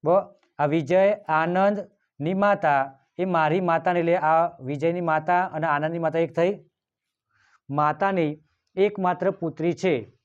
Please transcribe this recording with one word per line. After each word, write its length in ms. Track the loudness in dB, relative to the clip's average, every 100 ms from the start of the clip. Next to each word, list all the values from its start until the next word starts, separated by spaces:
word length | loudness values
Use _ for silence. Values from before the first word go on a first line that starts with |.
બહુ 120 | 2 0 0 -18 _ -4
આ 80 | 0
વિજય 480 | 0 2 4 4
આનંદની 1200 | 0 0 0 2 2 0 0 -8 _ _ _ -4
માતા, 640 | 0 2 2 2 2 0 -8 _ -6
એ 60 |
મારી 360 | -2 0 2 0
માતાની, 400 | 0 0 0 0
એટલે 160 | 2 0
આ 400 | 2 2 2 -4
વિજયની 420 | -10 -4 -2 -2
માતા 440 | -2 -2 0 0
અને 220 | 0 -4 -2
આનંદની 320 | -2 -2 -4
માતા 200 | -2 -2
એક 180 | -2 0
થઈ. 340 | 0 -2 _ _ _ _ _ _ _ _ _ _ _
માતાની 720 | -2 0 0 -2 0 -2 -4 _ _ _
એકમાત્ર 560 | -2 -2 0 -4 -2 -4
પુત્રી 420 | -4 -8 -4 -4
છે 400 | -2 -2 -2 -4 _